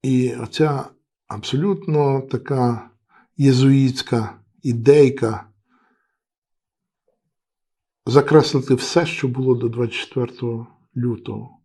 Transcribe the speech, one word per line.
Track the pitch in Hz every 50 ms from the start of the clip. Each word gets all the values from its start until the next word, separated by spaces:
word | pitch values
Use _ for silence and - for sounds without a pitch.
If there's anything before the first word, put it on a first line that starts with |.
І | - 131 131 127 127 123 120
оця | 120 113 110 - - 156 151 143 - - - _ _ _ _ _ _ _
абсолютно | _ - 104 - - - 139 165 202 196 196 - - 156 151 147 139 135 135
така | 131 - - 120 - - 143 131 123 123 120 113 - - _ _ _ _ _ _ _ _ _
єзуїтська | - 139 139 131 123 135 135 139 135 135 131 131 - - - 123 117 107 - - - _ _ _ _
ідейка | _ 131 120 117 113 139 143 151 143 131 - - 117 113 110 95 - _ _ _ _ _ _ _ _ _ _ _ _ _ _ _ _ _ _ _ _ _ _ _ _ _ _ _ _ _ _ _ _ _ _ _ _ _ _ _ _ _ _ _ _ _ _ _ _ _ _ _ _
закреслити | - 120 143 143 143 156 156 143 151 - 139 123 127 131
все, | 123 - - - 170 170
що | 165 - - -
було | 131 120 131 131 131 127
до | 120 127 117
двадцять | 113 117 123 113 -
четвертого | - - - - 135 123 120 - - 123 117 117 113 117 - _ _ _ _ _
лютого. | 127 120 123 113 - - - 107 107 113 127 - _ _